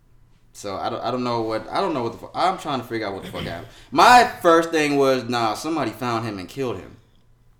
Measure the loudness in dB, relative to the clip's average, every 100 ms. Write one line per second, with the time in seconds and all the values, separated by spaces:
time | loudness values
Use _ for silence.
0 | _ _ _ _ _ -16 -10 -6 -6 -4
1 | -4 -4 -2 -2 -2 -4 -4 -2 -2 -2
2 | -6 -8 -10 -2 -2 -2 -4 -6 -6 -6
3 | -6 -8 -10 -10 -8 -10 -12 -20 -2 6
4 | 8 8 8 4 4 4 4 0 2 2
5 | 4 2 -2 -2 -2 -2 -4 -4 -4 -4
6 | -4 -4 -4 -8 -10 -8 -6 -8 -12 -20
7 | _ _ _ _ _